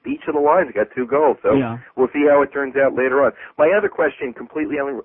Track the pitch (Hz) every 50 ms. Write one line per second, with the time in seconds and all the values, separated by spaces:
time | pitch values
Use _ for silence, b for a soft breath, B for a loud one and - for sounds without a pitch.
0 | - 117 143 156 - 165 147 147 147 147 160 190 175 - 104 101 107 - - 131
1 | 127 117 135 147 156 139 107 - - 98 110 135 127 113 117 123 B B B 123
2 | 131 123 - 147 147 147 143 143 139 139 - 139 139 135 123 139 135 131 - -
3 | 131 131 127 143 139 117 - B B B B - 151 160 190 214 202 190 - -
4 | 165 143 - - 147 123 117 - 127 - - 156 151 - 147 143 139 139 135 113
5 | -